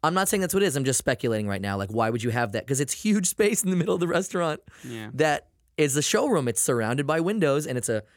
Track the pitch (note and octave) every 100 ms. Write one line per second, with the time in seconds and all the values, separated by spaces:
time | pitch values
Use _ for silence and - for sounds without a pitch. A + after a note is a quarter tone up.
0 | D3+ F3+ G3 G#3 F#3 F#3+ G3 C#3 C3+ B2+
1 | - B2+ B2 A2 G#2 G2 G2+ G2 G2 G#2+
2 | A2+ A#2 A#2 A2+ A#2+ G#2+ - C3+ C#3 -
3 | G#3+ G#3 F3+ - G#3+ A3+ F#3 F#3 E3+ F#3+
4 | E3+ E3+ F#3 F#3 E3+ D3+ - - B2+ A#2
5 | G#2+ B2 D#3 C#3+ - _ _ - D3+ C3
6 | D3+ A3 C#4+ G3 B2+ A2+ - B2 A2 B2+
7 | C#3+ D#3+ E3 A3 D#3 C#3 D3+ B2 A#2 A2
8 | G#2